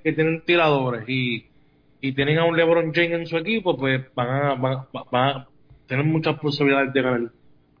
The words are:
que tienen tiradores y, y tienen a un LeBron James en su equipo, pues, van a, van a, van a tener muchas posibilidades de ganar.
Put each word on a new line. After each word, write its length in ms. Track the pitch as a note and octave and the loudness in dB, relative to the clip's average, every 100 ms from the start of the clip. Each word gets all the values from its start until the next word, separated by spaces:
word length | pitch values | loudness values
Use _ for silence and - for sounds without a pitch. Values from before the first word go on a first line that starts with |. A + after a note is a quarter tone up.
que 80 | D#3 | -4
tienen 300 | D3+ D#3+ E3 | 0 0 0
tiradores 640 | - F3 D#3+ C#3+ B2+ A#2 G#2+ | 0 2 4 2 0 -4 -4
y, 380 | C3 B2 A2 - _ _ _ _ _ | -4 -2 -4 -8 _ _ _ _ _
y 100 | C3+ | -6
tienen 260 | C3+ C#3 D#3 | -2 0 2
a 60 | |
un 120 | E3+ E3 | 2 4
LeBron 360 | E3 E3+ E3 | 4 4 2
James 180 | D#3 E3+ | 0 0
en 140 | E3+ E3 | 0 -4
su 120 | E3 | -4
equipo, 380 | E3 A3 F3+ C3+ | -2 -2 0 0
pues, 240 | C3+ C3 C3 | 0 -2 -4
van 140 | - A#2+ | -4 -2
a, 260 | C3+ C#3+ | 0 0
van 180 | C3 C3 | 0 -2
a, 120 | C3 C3 - - | -4 -8 -14 -4
van 180 | B2 C3+ C#3 | 0 0 -2
a 100 | - _ _ - - | -8 _ _ -20 -6
tener 180 | C3 | -2
muchas 340 | D#3 D#3+ D#3+ D3+ | 0 0 0 -2
posibilidades 540 | D3+ C#3+ C#3+ C#3 C3+ | -2 0 2 2 2
de 100 | B2+ | 0
ganar. 280 | C3 A#2+ A#2+ - - _ _ _ | 0 0 -4 -10 -20 _ _ _